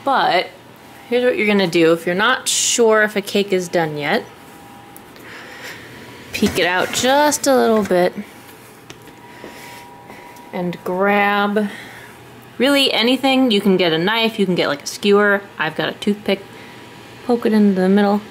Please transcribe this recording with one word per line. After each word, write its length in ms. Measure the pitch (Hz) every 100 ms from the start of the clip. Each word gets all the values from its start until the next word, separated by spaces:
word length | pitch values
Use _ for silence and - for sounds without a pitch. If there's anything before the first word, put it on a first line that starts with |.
but 440 | 277 247 160 175 - - - - - - -
here's 160 | 240
what 120 | 247 247
you're 100 | 208
gonna 200 | 202 185
do. 260 | 170 160
If 140 | 165 180
you're 80 |
not 340 | 180 220 254 -
sure 540 | - - - 226 220
if 140 | 214 208
a 40 |
cake 320 | 190 202 202
is 160 | 185 175
done 280 | 175 160 147
yet, 280 | 147 202 - - - - - - - - - - - - - - - - - - - - -
peek 260 | - 208 -
it 80 | 175
out 260 | 180 -
just 540 | - 247 277 294 285 285
a 100 | 254
little 260 | 233 220
bit 300 | 190 180 180 - 208 - - - - - - - - - - - - - - - - - - - - - -
and 300 | 196 180 170
grab 840 | - 180 196 208 202 202 202 208 208 - - - - - - - - -
really 340 | 254 285 269
anything. 580 | - 226 262 269 262 262
You 100 | 202
can 160 | 202 185
get 160 | 180
a 60 | 160
knife, 400 | 180 226 226 220
you 80 | 190
can 80 |
get, 140 | 175 147
like, 140 | 143
a 40 | -
skewer. 560 | - 202 202 208 196 196 -
I've 180 | 156 156
got 120 | 156
a 40 |
toothpick. 480 | - - 208 - 196 - - - - - - - -
Poke 220 | - 240 233
it 60 |
into 280 | 214 208 185
the 80 | 185
middle. 320 | 202 202 208 -